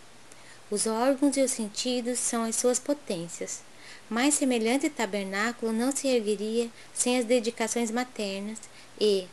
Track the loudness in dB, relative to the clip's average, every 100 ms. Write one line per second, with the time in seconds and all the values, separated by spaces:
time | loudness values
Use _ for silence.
0 | -20 -20 -20 -20 -20 -18 -6 -2 0 2
1 | 2 4 4 4 2 2 -4 -4 -2 -2
2 | -2 -2 -2 0 0 0 2 2 0 -4
3 | -2 -6 -6 -8 -10 -10 -14 -20 -20 -18
4 | -6 0 2 4 2 2 2 2 0 -2
5 | -2 -2 -4 -2 -2 -2 -2 0 0 0
6 | 2 2 2 -2 0 0 -2 -6 -12 -2
7 | 0 2 4 2 2 -2 -2 0 -2 -2
8 | -4 -6 -6 -6 -8 -10 -14 -20 -16 0
9 | 2 2 0